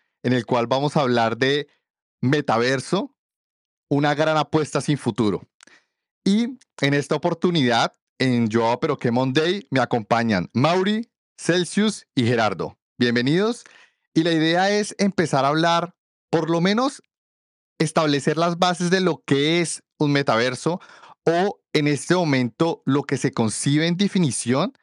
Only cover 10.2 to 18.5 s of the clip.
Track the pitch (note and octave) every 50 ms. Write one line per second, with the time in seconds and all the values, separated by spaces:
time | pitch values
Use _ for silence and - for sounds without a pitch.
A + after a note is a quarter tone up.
10.2 | A#2 A#2 G#2+ F#2 E2+ - - A#2 C3 D#3 F3 F#3 F#3 G3 G#3+ A3 A#3+ - _ _
11.2 | _ _ _ - - - E3 F3+ F3+ - - G3+ G#3 A3 - - - _ _ -
12.2 | B2 A2+ B2+ A2+ A2+ G#2 F#2+ E2 E2+ D2 - _ _ _ _ - A#2+ A#2+ A#2 B2
13.2 | A#2+ C3 D3+ F3 G3+ A3 A#3+ - - - - - - _ _ _ _ _ - D#3+
14.2 | E3 F3 E3 D#3+ D#3 D#3+ E3 F3 F#3+ G3 G#3 G#3 G#3 - - - G3+ G3+ F3+ -
15.2 | F3+ D3 - C#3 C3 C#3 D3 D#3+ E3 E3+ E3+ E3+ E3+ E3+ - _ _ _ _ _
16.2 | _ _ - E3 D#3 D#3 E3+ E3+ E3+ F#3+ G#3 A3 B3+ C#4 C4+ - - _ _ _
17.2 | _ _ _ _ _ _ _ _ _ _ _ - D#3+ D3+ - F3+ D#3+ D3+ C#3+ C#3+
18.2 | B2+ D#3 D3+ D#3 E3 F3